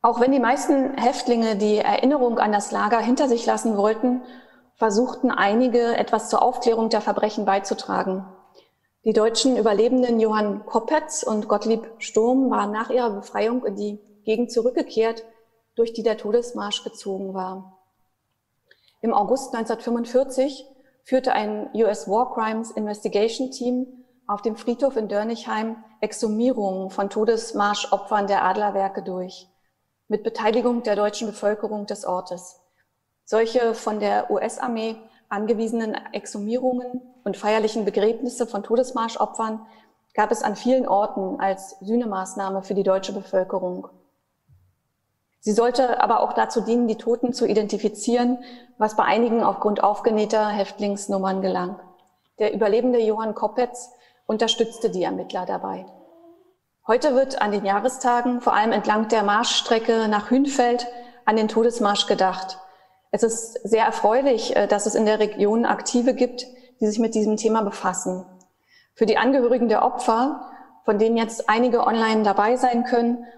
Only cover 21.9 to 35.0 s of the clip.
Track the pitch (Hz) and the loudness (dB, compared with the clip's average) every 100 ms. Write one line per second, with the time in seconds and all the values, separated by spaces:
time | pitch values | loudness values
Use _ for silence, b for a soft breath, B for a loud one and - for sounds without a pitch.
21.9 | 208 - 208 247 240 220 220 226 - 214 | 0 0 0 0 -2 -4 -4 -6 -6 -6
22.9 | 208 214 202 220 226 262 - 240 247 254 | -6 -2 0 0 0 -6 -4 -2 -2 -4
23.9 | B B B - 202 233 214 - 240 277 | B B B -8 -4 -4 -4 -4 0 0
24.9 | 269 214 202 214 233 - 214 220 226 B | 0 -2 -2 -2 -6 -6 -4 -4 -8 B
25.9 | B 214 - 226 214 240 247 202 190 190 | B -6 -4 -2 2 0 2 -2 -4 -6
26.9 | 185 202 214 220 220 - 196 202 208 - | -4 -4 0 0 0 -2 -2 0 0 -2
27.9 | 196 - 214 196 196 185 202 208 196 196 | -2 0 -2 2 2 2 0 0 0 -2
28.9 | 196 185 185 185 - - _ _ _ _ | -4 -8 -8 -10 -14 -20 _ _ _ _
29.9 | _ _ 208 220 - 214 220 247 240 220 | _ _ -2 -2 -2 0 2 0 -2 -2
30.9 | 202 208 208 220 202 208 214 208 214 202 | 0 0 -2 -8 -4 -2 -2 -4 -8 -8
31.9 | 202 - 180 185 175 - - _ _ _ | -8 -4 -6 -6 -12 -12 -20 _ _ _
32.9 | _ _ _ _ 220 226 240 233 220 - | _ _ _ _ 0 2 2 0 -2 -4
33.9 | 214 202 208 - 208 226 - 247 226 220 | -2 0 0 0 -2 -2 -4 -6 -4 -4
34.9 | 220 | -8